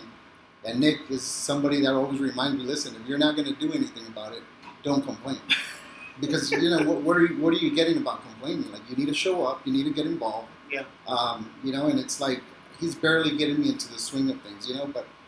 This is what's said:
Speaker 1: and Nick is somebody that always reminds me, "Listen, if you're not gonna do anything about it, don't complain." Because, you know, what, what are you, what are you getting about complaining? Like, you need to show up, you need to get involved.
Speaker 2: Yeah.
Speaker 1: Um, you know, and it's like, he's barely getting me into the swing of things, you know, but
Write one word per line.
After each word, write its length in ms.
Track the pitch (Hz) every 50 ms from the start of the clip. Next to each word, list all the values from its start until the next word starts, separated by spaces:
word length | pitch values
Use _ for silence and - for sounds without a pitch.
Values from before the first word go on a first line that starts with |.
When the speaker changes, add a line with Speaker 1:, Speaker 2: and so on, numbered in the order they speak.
| - 113 - - - - - - - - - - -
Speaker 1:
and 140 | 113 120 127
Nick 200 | 147 151 135 - - -
is 140 | 135 127 -
somebody 580 | - - - - - 143 143 143 143 143 143
that 120 | 135 131 135
always 260 | 135 139 135 139 131
reminds 380 | 139 127 123 139 139 143 135
me, 60 | 131 127
"Listen, 300 | 123 147 147 - 131 110 110
if 60 | 110
you're 100 | 127 143
not 180 | 143 143 151 151
gonna 180 | 151 143 139 139
do 160 | - 156 151 151
anything 320 | 139 127 - - 123 113
about 260 | 113 113 110 107 107 117
it, 100 | 113 - - - - - 120 - - -
don't 200 | 143 143 139 135
complain." 360 | 131 110 110 113 135 131 - - - - - - - - - - - - - - - - 131
Because, 320 | 139 147 147 160 - -
you 180 | - - 170 170
know, 140 | 170 156 151
what, 180 | 151 - -
what 160 | 143 160 175
are 80 | 175 170
you, 120 | 170 147 135
what 100 | 151 165 165
are 40 |
you 160 | 165 165 147 147
getting 240 | 160 165 165 160
about 240 | 143 123 123 - -
complaining? 500 | - - - - 123 151 175 156 123 -
Like, 100 | - - - 123
you 60 | 127
need 120 | 127 147
to 60 | 147 -
show 300 | - - 185 185 175 143
up, 200 | 127 135 - -
you 80 | 135 131
need 120 | 139 139
to 40 | 151
get 140 | 139 151 156
involved. 440 | 165 165 - 117 110 107 113 113 - - - - -
Speaker 2:
Yeah. 140 | 139 139 139 - - - -
Speaker 1:
Um, 440 | - 123 120 123 117 113 110 110 110 - - 131
you 80 | 135
know, 160 | 131 139 147
and 100 | 147 139 127
it's 200 | 127 - - -
like, 200 | 139 135 127 127 - - - - - - - -
he's 140 | 170 165 147
barely 420 | - - 160 160 165 160 151 143
getting 220 | 147 151 151 143 143
me 80 | 143 135
into 220 | 123 - - -
the 60 | 120
swing 320 | 110 - - 139 135 135 131
of 100 | 127 -
things, 260 | - 101 104 104 -
you 80 | 127 123
know, 100 | 139 143
but 220 | 139 143 123 - - - - -